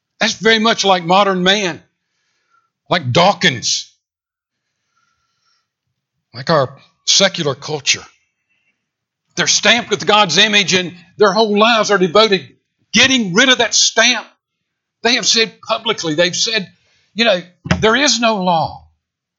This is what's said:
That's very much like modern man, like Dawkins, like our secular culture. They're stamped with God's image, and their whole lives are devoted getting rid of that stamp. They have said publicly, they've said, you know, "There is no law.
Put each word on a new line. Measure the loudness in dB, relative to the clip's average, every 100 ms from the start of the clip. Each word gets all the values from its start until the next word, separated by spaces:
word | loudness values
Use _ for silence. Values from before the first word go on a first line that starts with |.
| _ -6
That's | -4 0
very | 0 2
much | 2 0 0
like | 0
modern | 2 2 2 0
man, | 0 0 -2 -8 _ _ _ _ _ _ _ _ _ _ -6
like | -4 0
Dawkins, | 2 2 2 -2 -2 -4 -6 -8 _ _ _ _ _ _ _ _ _ _ _ _ _ _ _ _ _ _ _ _ _ _ _ _
like | -8 0
our | 0 0 -6 _ _ -2
secular | 0 0 0 -6 -6
culture. | -8 -6 -4 -6 -8 _ _ _ _ _ _ _ _ _ _ _ _ -6
They're | -2
stamped | 0 0 0 -2
with | -4 2
God's | 2 2 2
image, | 2 0 0
and | -2 -4 -10 -10 0
their | 0
whole | 2 0 2
lives | 2 2 2
are | 0
devoted | 2 2 2 0 -6 _ _ _ _
getting | 0 2 2 0
rid | 2 2
of | 2
that | 0
stamp. | 0 0 0 0 -2 -8 _ _ _ _ _ _ _
They | -2 0
have | 0
said | 0 -2 -6 -8
publicly, | -6 -6 -6 -4 0
they've | -2 -2
said, | -4 -4 -8 _ _ _ _
you | -4 0
know, | 0 -4 _ -6 0
"There | 0 2
is | 0 0
no | -2 -2
law. | -2 -2 -2 -8 -20 _ _ _ _